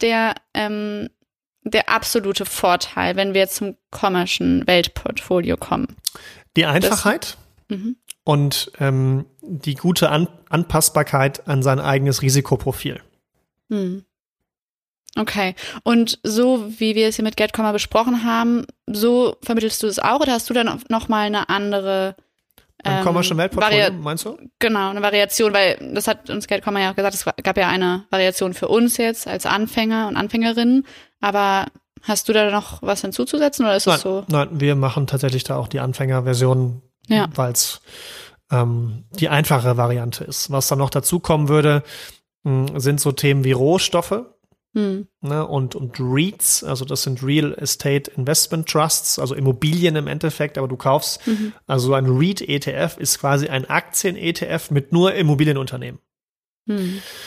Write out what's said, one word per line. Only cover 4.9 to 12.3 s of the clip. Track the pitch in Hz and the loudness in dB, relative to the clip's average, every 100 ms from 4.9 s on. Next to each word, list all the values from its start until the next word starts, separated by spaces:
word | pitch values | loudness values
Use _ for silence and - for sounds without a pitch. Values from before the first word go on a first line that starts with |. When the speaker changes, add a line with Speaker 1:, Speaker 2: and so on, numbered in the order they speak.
| - - - - 180 170 - | -4 -8 -6 -2 0 0 -4
Speaker 1:
kommen? | - - - - - - - - _ 160 | -2 -4 -4 -6 -10 -10 -20 -20 _ -4
Speaker 2:
Die | |
Speaker 1:
Das | 160 | 0
Speaker 2:
Einfachheit | 156 - 214 202 320 - - - _ - | 2 2 0 0 -2 -4 -16 -20 _ -12
Speaker 1:
Mhm. | 196 226 254 - - | -8 -8 -10 -14 -8
Speaker 2:
und, | - 147 143 - - - | 0 2 2 -2 -6 -4
ähm, | 139 131 131 135 - _ | 0 2 2 0 -4 _
die | - 156 160 135 | -12 -8 -6 -2
gute | 175 170 156 | 0 2 2
An-, | 151 180 - - | 2 0 -4 -4
Anpassbarkeit | 156 175 156 - 151 147 139 139 135 - | -2 0 2 2 2 2 2 2 0 -2
an | 135 | 0
sein | 135 135 | 2 2
eigenes | 147 139 139 127 | 2 2 2 2
Risikoprofil. | 135 | 2